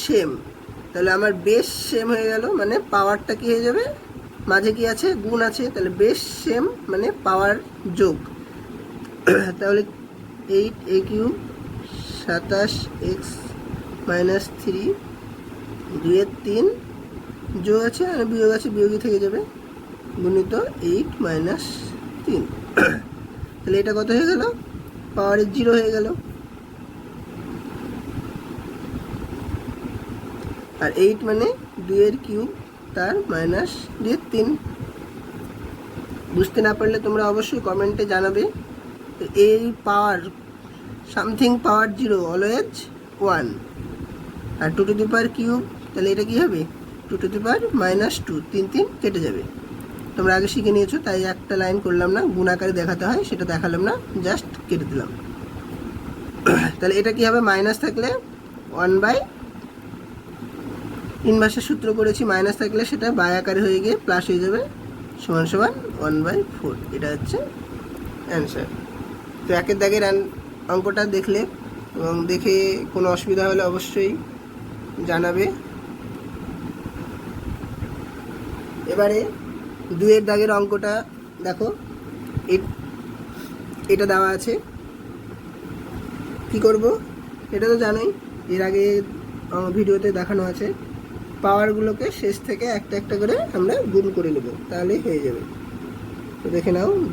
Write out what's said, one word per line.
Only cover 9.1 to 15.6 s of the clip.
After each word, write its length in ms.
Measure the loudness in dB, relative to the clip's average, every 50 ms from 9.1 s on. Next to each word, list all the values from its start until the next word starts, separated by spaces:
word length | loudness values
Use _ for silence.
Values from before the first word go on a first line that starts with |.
| -8 2 4 6 6 6 4 0 -2 -2
তাহলে 240 | 2 4 4 4 2 0 -4 -14 -16 -18 -16 -16 -16 -16 -16 -12 -4 2 4 4
এইট 180 | 4 2 0 -6 -2 2 2
এ 20 | 2 2 2
কিউব, 240 | 0 0 0 0 0 -2 -6 -10 -12 -12 -12 -10 -10 -10 -10 -10 -10 -10 -10 -10 -10 -8
সাতাশ 520 | -4 -2 -2 -2 0 0 2 2 4 2 0 -2 -4 -6 -6 -4 -2 -2
এক্স 200 | -2 -2 -4 -8 -10 -10 -10 -10 -10 -10 -10 -8 -8 -8 -8 -10 -12 -8 -4
মাইনাস 380 | 0 2 2 4 4 4 2 0 -4 -10 -6
থ্রি, 240 | -4 -2 -2 0 0 0 0 -2 -4 -12 -14 -14 -14 -14 -14 -14 -14 -14 -14 -14